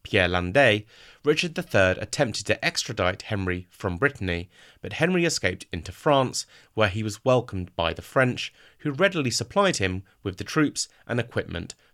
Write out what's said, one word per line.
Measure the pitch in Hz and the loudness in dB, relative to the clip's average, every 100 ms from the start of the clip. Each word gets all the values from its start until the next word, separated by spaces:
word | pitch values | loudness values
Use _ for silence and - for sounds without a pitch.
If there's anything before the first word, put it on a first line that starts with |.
Pierre | - 104 90 | -2 2 2
Landais, | 90 90 120 131 104 - - - - 143 | 2 2 4 4 4 -2 -20 -20 -6 0
Richard | 156 175 165 | 0 0 -4
the | |
third | 175 107 92 92 | 0 4 4 2
attempted | 95 - 131 - - | -4 -2 -2 -2 -4
to | 107 | -2
extradite | 160 - - 110 90 92 | -2 -4 -6 0 0 0
Henry | - 104 92 90 90 | -4 -4 -2 -4 -6
from | - 101 87 | -6 -4 0
Brittany, | 139 - 92 85 90 _ - _ | -2 0 -4 -4 -6 _ -20 _
but | 95 | -10
Henry | 101 165 185 170 | -2 0 2 0
escaped | - 95 92 - | 0 -2 -4 -8
into | 87 - | -10 -10
France, | - 160 139 127 - - - _ - | -4 2 4 2 -2 -10 -16 _ 0
where | 104 | 0
he | 104 | 0
was | 107 98 131 | -6 -2 2
welcomed | 127 123 95 90 - | 2 2 -8 -8 -2
by | 82 | -2
the | 76 | -2
French, | - 143 127 117 - _ - _ | -2 2 2 0 -8 _ -20 _
who | 151 | -6
readily | 135 196 180 131 | 0 0 2 -2
supplied | - - 196 196 - | -2 -2 2 2 2
him | 95 92 - _ | -2 -2 -10 _
with | 101 92 | -8 -8
the | |
troops | - 156 147 - - _ - | -4 0 0 0 -8 _ -6
and | 117 | -4
equipment | 120 - - 87 87 - _ | -2 -4 -4 -6 -8 -14 _